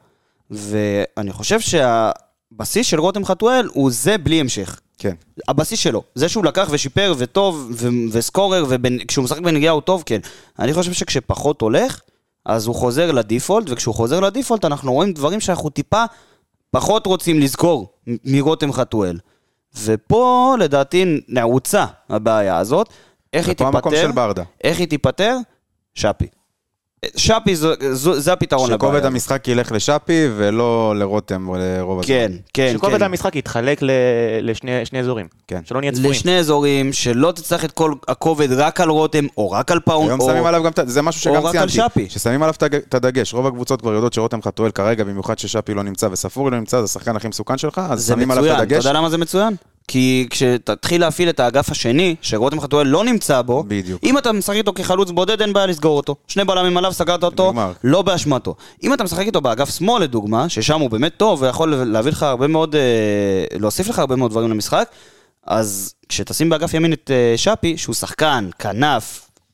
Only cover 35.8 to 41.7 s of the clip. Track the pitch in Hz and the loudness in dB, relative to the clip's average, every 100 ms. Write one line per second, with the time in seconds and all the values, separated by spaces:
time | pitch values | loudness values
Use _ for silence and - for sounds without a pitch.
35.8 | 139 123 139 131 - 180 156 147 143 139 | -2 0 0 0 2 2 2 2 2 2
36.8 | 135 131 123 120 165 175 - 170 156 - | 0 -2 0 2 2 0 -4 -4 -2 0
37.8 | 156 135 - 127 165 151 143 127 151 - | 0 0 -6 -2 0 2 2 2 2 2
38.8 | 165 156 156 156 143 - 101 98 - 170 | 2 2 2 0 -2 -2 -2 -2 0 0
39.8 | 170 160 156 127 131 160 170 170 165 160 | 2 2 2 2 2 2 2 2 2 0
40.8 | 127 127 156 - 165 147 156 170 147 | 0 0 0 0 2 2 2 0 2